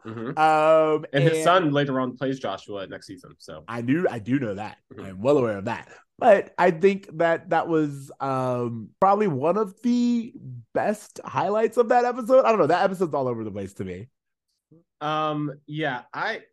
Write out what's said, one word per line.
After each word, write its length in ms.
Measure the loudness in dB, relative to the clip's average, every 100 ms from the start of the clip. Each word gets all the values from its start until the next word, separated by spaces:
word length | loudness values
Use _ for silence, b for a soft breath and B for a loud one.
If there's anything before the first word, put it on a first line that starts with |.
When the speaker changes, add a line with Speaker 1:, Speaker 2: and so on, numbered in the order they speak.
Speaker 1:
Mm-hmm. 320 | -12 -12 -8 0
Speaker 2:
Um, 680 | 2 4 4 4 4 0 -2
Speaker 1:
And 100 | 0
his 120 | 0
Speaker 2:
and 100 | 0
Speaker 1:
son 260 | 2 4 2
later 300 | 0 -2 -2
on 160 | -4 -6
plays 240 | -6 -6
Joshua 460 | -6 -8 -10 -12 -12
next 180 | -14 -16
season. 280 | -20 -20 -20
So 240 | -20 -18 -12
Speaker 2:
I 120 | -8
do, 260 | -2 0 0
I 80 | -4
do 220 | -4 -2
know 140 | -2 -6
that. 220 | -10 -14 _
Speaker 1:
Mm-hmm. 120 | -18 -14
Speaker 2:
I'm 160 | -4
well 160 | 2 2
aware 200 | 2 -2
of 80 | -6
that. 220 | -8 -10 B B 0
But 340 | 4 4 2 0
I 140 | 0
think 340 | 4 2 2 -6 -2
that 320 | 0 0 -2
that 180 | -2 0
was, 420 | 0 -2 -6 -16 -10
um, 680 | -6 -4 -2 -4 -4 -8 -12 0
probably 280 | 2 2 0
one 280 | 0 0 0
of 240 | -2 -4
the 500 | 0 2 2 0 -4 -12 -16 -18 -8
best 480 | -4 -2 -4 -8 -18
highlights 520 | -2 0 2 2 2 2
of 140 | 4
that 140 | 4
episode. 400 | 4 0 4 6
I 40 | 6
don't 80 | 6
know. 80 | 6
That 160 | 4
episode's 300 | 2 0 -2
all 140 | 0 -2
over 160 | -4
the 60 | -6
place 220 | -8 -10
to 100 | -10
me. 240 | -10 -10 -14 _ _ _ _ _ _ _ _ -10
Speaker 1:
Um, 520 | -4 -2 -2 -2 -6 -8 -12
yeah, 360 | -6 -4 -6 -10
I, 260 | -8 -8 -8 -12